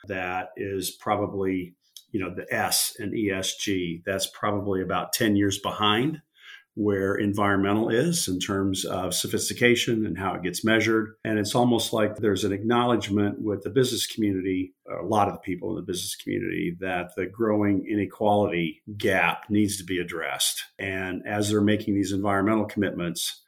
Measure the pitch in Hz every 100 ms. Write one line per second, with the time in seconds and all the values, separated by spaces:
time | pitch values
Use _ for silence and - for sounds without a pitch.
0 | 101 92 90 92 92 - 101 98 85 -
1 | 110 104 95 101 95 92 87 - _ -
2 | - 104 92 98 - 110 95 - - -
3 | 104 117 104 95 - - 104 95 87 85
4 | 101 95 - - 107 101 101 92 90 90
5 | - - 113 101 101 98 95 90 104 107
6 | 143 156 - _ - - _ - 104 98
7 | 95 101 104 101 101 98 98 107 117 117
8 | 170 170 - 90 - 98 98 95 92 92
9 | 92 87 101 101 - 98 123 120 - 113
10 | 107 87 95 - 87 - 113 113 107 110
11 | 107 - 110 107 101 123 123 113 - 113
12 | 107 - 110 95 104 98 110 120 120 110
13 | 98 101 101 - 107 98 101 135 120 107
14 | - - 104 95 95 92 92 _ 98 87
15 | 87 107 101 87 - 87 98 92 90 90
16 | 98 - 101 101 95 87 87 87 95 90
17 | 87 - 92 117 110 107 101 95 - 104
18 | 95 - 110 104 98 87 82 - - 104
19 | 107 95 85 - - 104 101 98 87 90
20 | 87 82 71 67 - - - - 98 95
21 | 92 90 107 104 104 107 104 104 107 101
22 | 95 98 101 98 101 110 104 107 95 87
23 | 85 85 - -